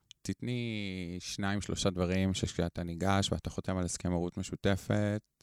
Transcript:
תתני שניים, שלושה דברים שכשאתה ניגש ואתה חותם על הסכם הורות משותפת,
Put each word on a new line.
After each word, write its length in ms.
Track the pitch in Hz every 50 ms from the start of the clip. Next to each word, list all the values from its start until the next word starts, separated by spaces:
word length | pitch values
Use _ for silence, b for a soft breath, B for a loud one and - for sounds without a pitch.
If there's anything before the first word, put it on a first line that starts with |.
| _ _ - -
תתני 960 | _ - 95 - - 120 123 120 120 117 110 107 101 98 92 92 90 85 90 90
שניים, 420 | - - - - 101 98 101 104
שלושה 280 | 92 - 90 - - 101
דברים 440 | 90 87 90 87 92 95 95 95 92
שכשאתה 500 | - - - - - 85 85 - - 87
ניגש 480 | 85 85 82 87 98 98 98 95 -
ואתה 180 | 87 80 - 87
חותם 280 | - - - - 95
על 80 | 92 90
הסכם 260 | 87 - - - 90
הורות 260 | 90 85 87 87 -
משותפת, 840 | 98 92 - - - - 98 98 92 - - 107 104 104 104 104 107 - _ _ _